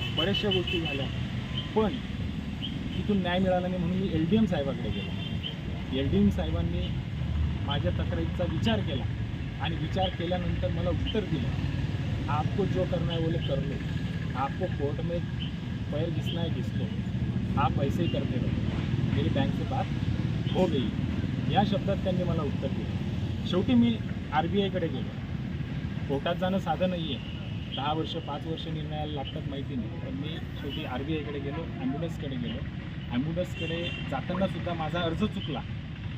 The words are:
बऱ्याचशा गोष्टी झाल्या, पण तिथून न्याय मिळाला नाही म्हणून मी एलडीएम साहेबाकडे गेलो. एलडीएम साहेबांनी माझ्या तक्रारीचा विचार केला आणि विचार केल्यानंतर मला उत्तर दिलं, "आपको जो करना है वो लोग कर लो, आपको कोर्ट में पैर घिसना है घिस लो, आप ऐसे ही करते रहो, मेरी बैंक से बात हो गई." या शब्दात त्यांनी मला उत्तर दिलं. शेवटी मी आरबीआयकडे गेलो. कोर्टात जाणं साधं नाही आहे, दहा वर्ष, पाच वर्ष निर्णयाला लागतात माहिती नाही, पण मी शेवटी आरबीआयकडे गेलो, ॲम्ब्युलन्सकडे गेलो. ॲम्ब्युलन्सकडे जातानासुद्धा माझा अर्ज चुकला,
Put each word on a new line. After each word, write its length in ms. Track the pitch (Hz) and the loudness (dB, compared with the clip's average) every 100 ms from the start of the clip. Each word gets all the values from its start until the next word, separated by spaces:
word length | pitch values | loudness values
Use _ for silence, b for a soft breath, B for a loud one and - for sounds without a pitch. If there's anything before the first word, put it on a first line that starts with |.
| - - | -2 0
बऱ्याचशा 320 | 180 196 208 | 2 2 2
गोष्टी 320 | 190 170 175 | 2 2 0
झाल्या, 260 | 151 135 131 - - - - - - 214 | 0 -2 -2 -2 -2 -4 -4 -4 0 2
पण 180 | 208 - - - - - - - - - - - | 2 2 -4 -4 -4 -4 -4 -4 -4 -4 -4 -2
तिथून 200 | - 202 | 2 2
न्याय 200 | 175 180 | 2 4
मिळाला 300 | 185 180 180 | 4 4 2
नाही 140 | 180 | 0
म्हणून 160 | 170 185 | 0 0
मी 100 | 190 | 2
एलडीएम 320 | 160 165 220 | 2 4 6
साहेबाकडे 460 | 214 170 139 127 - | 6 2 0 -2 -2
गेलो. 1080 | - - - - - - - - - - 131 | -2 -4 -4 -4 -4 -4 -6 -4 -4 -2 0
एलडीएम 320 | 139 190 202 | 4 6 6
साहेबांनी 580 | 185 160 165 170 180 180 - - - - - - - - | 6 2 2 0 0 0 -2 -4 -2 0 0 0 0 0
माझ्या 260 | 147 180 | 2 2
तक्रारीचा 520 | 170 - - 165 - | 2 0 0 0 0
विचार 340 | 170 165 226 214 | 0 2 2 2
केला 260 | 175 139 - - - - - - | 0 -2 -2 -2 -4 -4 -4 -4
आणि 140 | 156 160 | -2 -2
विचार 320 | 151 190 185 | 0 2 0
केल्यानंतर 600 | 185 170 180 175 170 180 | 0 0 0 0 0 0
मला 220 | - 180 | 2 2
उत्तर 300 | - - 220 | 2 0 0
दिलं, 280 | 196 156 - - - - - - - - - | 0 0 0 0 0 0 0 0 0 0 2
"आपको 360 | 151 - 202 | 2 2 2
जो 200 | 190 180 | 2 2
करना 280 | 175 175 165 | 2 2 2
है 60 | 170 | 2
वो 120 | 160 | 2
लोग 100 | 170 | 2
कर 180 | - - | 0 0
लो, 160 | - - - - - - - 131 | 0 -2 -2 -2 -2 -2 -2 0
आपको 280 | 139 - | 0 0
कोर्ट 360 | 175 160 143 151 | 0 0 0 0
में 180 | 165 170 - - - - - - - | 0 0 -2 -2 -2 -4 -4 -4 -2
पैर 180 | - 165 | 0 0
घिसना 300 | 156 - 165 | 0 0 0
है 80 | 165 | 0
घिस 180 | - - | 0 0
लो, 100 | - - - - - - - - 139 | 0 -2 -2 -2 0 0 0 0 2
आप 200 | 143 - | 4 4
ऐसे 220 | 135 - | 2 2
ही 60 | 165 | 2
करते 300 | - 131 127 | 2 2 0
रहो, 100 | - - - - - - - - | 2 2 2 0 0 2 2 4
मेरी 120 | - | 4
बैंक 240 | 277 277 | 4 4
से 120 | - | 2
बात 200 | - - - - - - - - - | 0 0 0 0 0 2 2 0 2
हो 140 | - 185 | 4 4
गई." 220 | 143 110 - - - - - - | 4 0 0 0 0 -2 0 2
या 100 | 160 208 | 4 4
शब्दात 260 | 196 190 190 | 4 2 2
त्यांनी 260 | 190 180 | 2 2
मला 200 | 175 165 | 2 2
उत्तर 240 | 143 - - | 0 0 -2
दिलं. 200 | - - - - - - - - | -2 -2 -2 -2 -2 -2 -2 0
शेवटी 240 | 175 226 | 2 6
मी 220 | 247 233 226 - - - | 8 6 4 -2 -4 0
आरबीआयकडे 540 | 151 165 196 196 185 165 | 2 2 2 2 2 0
गेलो. 220 | 123 - - - - - - - - - - - | -2 -4 -6 -4 -4 -4 -4 -4 -4 -4 -4 -2
कोर्टात 260 | 139 170 | 0 0
जाणं 240 | 175 185 196 | 2 2 2
साधं 320 | 170 156 185 | 2 2 2
नाही 240 | 175 151 | 2 -2
आहे, 100 | 123 - - - - - - | -4 -4 -6 -6 -6 -4 -2
दहा 160 | 143 | 0
वर्ष, 200 | 156 151 | 0 -2
पाच 320 | 165 143 143 139 | -4 -4 -4 -4
वर्ष 220 | 160 160 | -4 -4
निर्णयाला 440 | 156 147 151 151 | -4 -2 -2 -2
लागतात 300 | 143 131 156 143 | -4 -4 -4 -4
माहिती 260 | 139 135 131 | -4 -4 -4
नाही, 120 | 101 | -4
पण 260 | - - | -6 -6
मी 140 | - 151 - - - | -4 -4 -6 -6 -6
शेवटी 240 | 147 147 | -6 -4
आरबीआयकडे 540 | 151 - 139 156 143 143 | -4 -4 -2 -2 -2 -4
गेलो, 280 | 139 156 170 - | -4 -4 -6 -4
ॲम्ब्युलन्सकडे 560 | 131 147 165 - 147 127 | -2 -2 -2 -4 -4 -4
गेलो. 220 | 113 113 - - - - - | -4 -4 -6 -6 -8 -8 -4
ॲम्ब्युलन्सकडे 760 | 120 156 170 180 - 160 165 165 - - | -2 0 0 -2 -4 -4 -2 -4 -4 -4
जातानासुद्धा 600 | 131 - 180 190 170 175 | -4 -2 0 0 0 -2
माझा 280 | 170 156 175 | -2 -2 0
अर्ज 180 | 170 165 | 0 0
चुकला, 420 | 208 190 160 143 - - - - - | 0 -2 -4 -4 -4 -6 -8 -8 -6